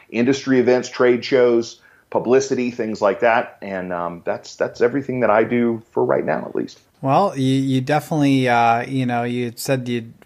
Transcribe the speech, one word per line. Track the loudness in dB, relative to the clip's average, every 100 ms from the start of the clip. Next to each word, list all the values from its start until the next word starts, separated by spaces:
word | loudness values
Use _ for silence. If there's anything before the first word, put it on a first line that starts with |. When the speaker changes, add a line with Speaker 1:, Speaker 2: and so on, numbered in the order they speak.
| -10
Speaker 1:
industry | -2 0 0 2 2
events, | 4 2 0
trade | 0 2 2
shows, | 2 2 4 2 0 -10 _ _ _
publicity, | -4 2 2 2 -2 -4
things | -4 -6 -2
like | 0 2
that. | 2 2 -2 -10
And, | -10 -8 -6
um, | -6 -6 -6
that's, | -8 -8 -10 -6
that's | -6 0
everything | 0 0 -4 -2
that | 2
I | 2
do | 2 0 0 -2 -6
for | -2
right | 0 0
now, | 0 -4 -6
at |
least. | -8 -8 -10 _ _
Speaker 2:
Well, | 0 2 2 0
you, | 0
you | 0 2 0
definitely, | 0 -2 -2 0 2 4 4
uh, | 4 4 2 0
you | -4 -2
know, | -2
you | -2 -4 -6 -6
said | -2 -2 -2
you | -6 -6 -14